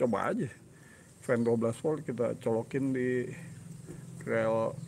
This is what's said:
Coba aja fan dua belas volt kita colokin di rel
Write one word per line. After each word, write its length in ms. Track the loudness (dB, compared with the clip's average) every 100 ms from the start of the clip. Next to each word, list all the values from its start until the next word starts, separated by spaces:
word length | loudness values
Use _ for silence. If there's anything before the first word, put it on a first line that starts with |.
Coba 320 | 2 2 2
aja 160 | 0 -2 -6 -20 -20 -20 -20 -20 -8
fan 240 | 2 4
dua 160 | 4 4
belas 160 | 2 0
volt 160 | 0 0
kita 400 | -2 0 0 0
colokin 560 | 0 0 0 0 0 2
di 320 | 2 0 -2 -8 -12 -14 -14 -14 -14 -14 -14 -10
rel 480 | -2 2 2 2 0 -2